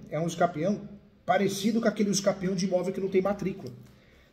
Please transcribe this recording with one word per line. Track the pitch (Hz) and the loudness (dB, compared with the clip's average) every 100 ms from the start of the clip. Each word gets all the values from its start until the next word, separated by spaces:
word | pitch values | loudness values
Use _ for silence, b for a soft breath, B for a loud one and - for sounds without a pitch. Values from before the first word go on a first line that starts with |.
| - | -8
é | 151 | -4
um | 170 | -2
uso | - | 2
capião | 175 147 175 202 - - - _ | 0 2 0 -2 -4 -16 -20 _
parecido | - 190 190 - 214 226 | 0 2 2 2 0 2
com | 226 | 2
aquele | - 202 | 2 2
uso | 185 | 2
capião | 202 190 185 | 2 0 -2
de | 190 190 | -2 0
imóvel | 180 180 | 0 0
que | 190 | -2
não | 190 | 0
tem | 185 | 2
matrícula. | 190 202 190 - 127 - b b b b b | 2 0 -4 -6 -10 -14 b b b b b